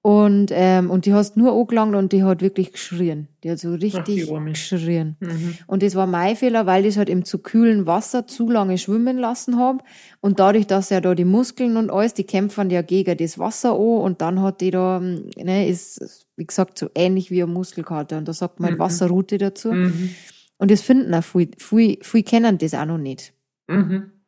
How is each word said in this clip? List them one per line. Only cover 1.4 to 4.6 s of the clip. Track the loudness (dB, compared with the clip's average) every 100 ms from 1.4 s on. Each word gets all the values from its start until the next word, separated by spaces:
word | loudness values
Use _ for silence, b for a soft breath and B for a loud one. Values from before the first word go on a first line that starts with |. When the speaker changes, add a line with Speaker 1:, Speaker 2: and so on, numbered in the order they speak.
| 2 2
Speaker 1:
angelangt | 0 0 2 0
und | 2
die | 2
hat | 2 2
wirklich | 0 -2 -6
geschrien. | -6 -10 -4 -4 -4 -12 _
Die | -8
hat | -6
so | -6
Speaker 2:
Ach, | -4
die | -4
Speaker 1:
richtig | -4 -4 -4 -4
Speaker 2:
Arme. | -6 -6
Speaker 1:
geschrien. | -8